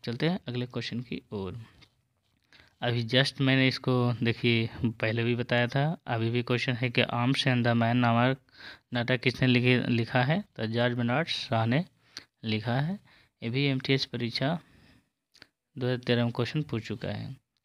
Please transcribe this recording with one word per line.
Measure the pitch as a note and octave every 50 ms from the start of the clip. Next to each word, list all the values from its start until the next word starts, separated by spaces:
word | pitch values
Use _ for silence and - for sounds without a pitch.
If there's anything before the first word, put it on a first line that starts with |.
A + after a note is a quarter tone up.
| -
चलते | A#2+ A#2 B2 D3 D#3+
हैं | F3+ - - -
अगले | A#2+ B2 B2
क्वेश्चन | B2 - A#2+ A2+ - - A#2
की | A#2+ - - - - _
ओर। | - G2+ G2 F2+ - A#2 A2+ - _ - - - _ _ _ _ _ _ _ _ _ _ _ _ _ - - _ _ -
अभी | B2 A#2+ A#2+ A#2+ A#2 A2
just | B2 B2+ C#3 - - -
मैंने | C#3 C3 C3 C3+ C3 C3
इसको, | B2 - - C3 B2+ B2 B2 B2 A#2+ G#2+ B2
देखिए, | A#2 A2+ - - A#2+ A#2 A2+ A2+ A2+ - - -
पहले | A2+ A2 - - A2 A2 A#2 A2+
भी | A#2+ A#2+
बताया | A#2 A#2+ - B2 A#2+ A#2+ A#2+
था, | - C#3 C#3+ D#3 E3+ - - -
अभी | B2 A2+ A2+ A2+
भी | A#2 B2 A#2+
क्वेश्चन | - B2 A#2 - B2 A#2+
है | A2+ B2+ B2
कि | - C3
आर्म्स | A#2 - - A#2+ A#2+ B2+ C3+ - - C3+
एंड | B2+ B2 A#2
द | A#2+
मैन | A#2 A#2 A#2 A2+ A#2+ B2
नामक | B2 A#2 A#2 A#2 A#2+ C3 C3 - _ _ _ - - - - - _ _ B2
नाटक | B2 A#2 A#2+ B2+ B2
किसने | - B2+ A#2+ - C3+ B2+
लिखे, | B2 B2 A#2 B2+ B2+ A#2+ - -
लिखा | B2 A#2 A#2 - - B2+ B2+
है? | C3+ D#3+ G3+ G#3 - _
तो | - A2+
जॉर्ज | A2 A2+ A#2+ A#2+ B2 A#2+ B2
बर्नार्ड | A#2+ A#2 A#2+ D3 E3+ -
शॉ | - - - - A#2+ A2+ A2+
ने | A2+ A#2+ D3+ F3+ - _ _ _ _ _ - - _ _ _ -
लिखा | A2+ A2 A2 A2+ A#2+ A#2 C3+
है। | C#3+ E3 G3 G#3 - _ _ - _ _ _ _ A#2
ये | A#2
भी | A#2 C3+ C#3+
एमटीएस | C#3 C3+ B2+ - - C3+ C3+ -
परीक्षा | - - A#2+ A#2+ A2+ - - C#3 C3+ F3 D#3+ - _ - - - - _ _ _ _ _ _ _ _ _ _ - - _ _ _ _ - B2+
दो | B2
हज़ार | B2 B2+ B2
तेरह | B2 - A#2+ A#2+ A#2+
में | A#2+ A#2
क्वेश्चन | - A#2+ - - D#3 D3
पूछ | - - A2+ - -
चुका | G#2+ - - F#2+
है। | G#2 A2 A2 G#2+ C3 - _ _ _ _ _